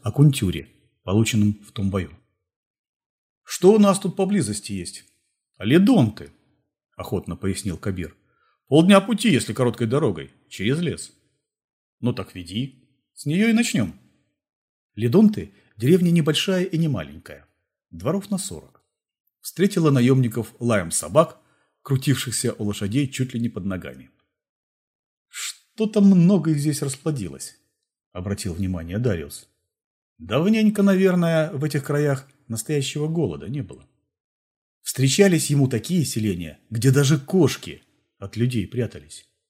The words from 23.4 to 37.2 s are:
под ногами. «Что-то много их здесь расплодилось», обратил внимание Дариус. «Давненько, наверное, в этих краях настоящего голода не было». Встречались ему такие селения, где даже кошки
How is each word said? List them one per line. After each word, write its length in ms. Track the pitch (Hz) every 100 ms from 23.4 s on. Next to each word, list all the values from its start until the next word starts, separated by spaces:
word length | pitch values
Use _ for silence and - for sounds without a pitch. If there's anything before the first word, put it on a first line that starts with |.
| 117
под 160 | 104 95
ногами. 460 | 92 71 65 65 _ _ _ _ _ _ _ _ _ _ _ _
«Что-то 720 | - - - _ - 220 214
много 500 | 196 185 170 196 160
их 80 | 147
здесь 220 | 151 143
расплодилось», 760 | 139 - 165 139 87 67 - - _ _ _ _ _
обратил 420 | 90 98 98 98
внимание 460 | 82 95 90 82 101
Дариус. 480 | 123 87 73 - - _ _ _ _ _ _ -
«Давненько, 640 | 82 120 185 220 214 214
наверное, 680 | 196 185 190 180 170 160 156
в 100 | 131
этих 220 | 151 147 139
краях 420 | 147 147 135 - _ -
настоящего 580 | 117 - 151 131 151 156
голода 400 | 165 120 71 76
не 160 | 143
было». 240 | 95 65 _ _ _ _ _ _ _ _ _ _
Встречались 680 | - - 135 135 202 160 -
ему 180 | 143 131
такие 360 | 117 - 180
селения, 560 | 135 113 107 87 80 - -
где 220 | 113 135
даже 280 | 135 139
кошки 640 | 151